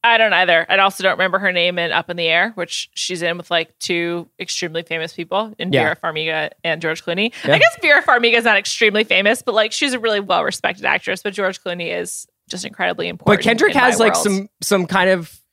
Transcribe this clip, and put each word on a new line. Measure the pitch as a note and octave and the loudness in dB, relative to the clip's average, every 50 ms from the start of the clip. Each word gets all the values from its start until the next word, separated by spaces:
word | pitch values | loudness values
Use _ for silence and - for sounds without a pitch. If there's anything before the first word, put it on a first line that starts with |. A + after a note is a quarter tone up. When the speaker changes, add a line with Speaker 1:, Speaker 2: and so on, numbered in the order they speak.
| - | 6
Speaker 1:
I | A#3 A3+ A3 | 4 4 6
don't | A3+ G#3+ F#3 | 4 4 4
either. | F3 F#3 F3 E3+ D#3+ E3 - | 2 4 4 4 2 2 2
I | F#3 | 2
also | G3 G3 G3 F#3+ - | 2 2 2 0 0
don't | F#3 F#3+ - | 0 0 0
remember | F3 F#3 F#3 F3 F#3+ | 2 0 0 0 0
her | G3+ F#3+ | -2 0
name | F3+ F3+ E3+ F3+ F3+ F3 | 0 0 0 0 0 -2
in | E3+ E3 | -4 0
Up | - E3+ E3 - | -2 -2 -2 -2
in | F3 | -6
the | F3 E3+ | -4 -2
Air, | E3 D#3+ E3+ F#3 A3+ A3 | 0 2 0 0 -2 -4
which | F#3+ E3+ E3+ - - - _ _ | -8 -8 -8 -8 -10 -10 _ _
she's | - - - F3+ E3+ E3+ | -10 -8 -6 -6 -4 -4
in | E3+ E3+ | -4 -4
with, | F3 E3+ - | -4 -6 -2
like, | F3 E3 E3 _ _ _ | -2 -2 -2 _ _ _
two | - - F3+ E3+ E3+ E3+ E3+ E3+ E3+ _ _ - | -8 -4 -4 -4 -2 -4 -6 -8 -10 _ _ -16
extremely | E3 - - - F3+ E3 D#3+ E3 E3+ | -10 -10 -8 -8 -8 -6 -8 -8 -8
famous | _ E3 E3 D#3+ E3 - | _ -6 -6 -6 -8 -10
people | - E3 - F#3 G3 A3 A3 G#3+ | -12 -10 -4 -4 -4 -4 -6 -8
in | - E3 F#3 C#3+ | -10 -4 0 0
Speaker 2:
Yeah. | C3 | 2
Speaker 1:
Vera | A2+ D3+ E3 | 2 0 -2
Farmiga | _ - E3+ D#3 D#3 D#3+ D#3+ D#3+ D#3 D3+ - - _ - | _ -6 -6 -6 -4 -6 -4 -4 -4 -6 -6 -10 _ -4
and | E3+ D#3+ D#3+ | -4 -4 -2
George | E3 D#3+ D#3+ - - | -4 -6 -6 -6 -6
Clooney. | - E3+ F#3 G#3 A#3+ - - - | -6 -4 -2 -4 -4 -6 -6 0
Speaker 2:
Yeah. | - - | 0 4
Speaker 1:
I | |
guess | - C#5 E5+ E5 - | 4 4 2 2 0
Vera | - D#4 D4 - - | 2 4 4 4 4
Farmiga | - C4 A#3+ A#3 A#3 A#3 | 4 2 4 4 4 2
is | A#3 A3+ | 4 4
not | A#3 G#3 | 4 2
extremely | G3 G3+ - - - A#3 G#3+ G3 G#3+ A3 | 2 2 -2 -2 2 2 2 2 2 0
famous, | G#3+ G3 F#3 G3 G#3 A#3 B3 | 2 2 2 2 2 0 0
but, | - B3+ G#3 | -2 0 2
like, | E4 D#4+ D#4+ | 2 0 0
she's | - - D#4 C#4 B3+ | -2 -2 -2 -2 -2
a | A#3+ | -2
really | G#3+ A3+ G#3+ G3+ | -2 -2 -2 -2
well-respected | G3+ G3 F3+ F3 D#3 - F#3 - - F3+ F3+ F#3+ - | 0 0 0 0 0 -2 -6 -4 -4 -6 -6 -2 -2
actress. | - - F#3 - G3+ F#3+ F#3+ - | 0 0 0 -2 -6 -6 -4 -6
But | G#3 F#3 | -8 -4
George | G#3 G3 F#3 F#3+ - _ | -2 -4 -4 -4 -6 _
Clooney | F#3 F3 F3 E3+ E3 F3 F3 | -10 -8 -6 -6 -6 -6 -6
is | F3 F#3+ - - - _ _ _ _ | -8 -8 -10 -14 -14 _ _ _ _
just | _ - F#3 F3+ | _ -14 -12 -12
incredibly | - - - F#3 F3+ F3+ F3 E3+ | -14 -6 -4 -2 -2 -2 -2 -6
important | F3 F3 F3 - - G3+ F#3 | -6 -6 -2 2 2 2 4
Speaker 2:
But | - | 4
Kendrick | A3+ A#3 A3+ D#4+ G#4 - | 0 2 4 2 2 4
Speaker 1:
in | C#4+ | 4
my | B3 | 4
Speaker 2:
has, | B3 A3+ G3+ | 4 4 4
like, | A3+ G#3+ - | 2 4 2
Speaker 1:
world. | - - | 2 0
Speaker 2:
some, | G#3 G3 F#3+ G3 - _ _ | 0 0 -2 -4 -8 _ _
some | - - G#3 F#3+ F3+ | -4 0 0 0 0
kind | D#3+ F3+ F#3+ F3+ F#3+ | 0 0 2 2 2
of | F#3+ F3+ E3 - - - _ _ | 2 0 -2 -10 -16 -20 _ _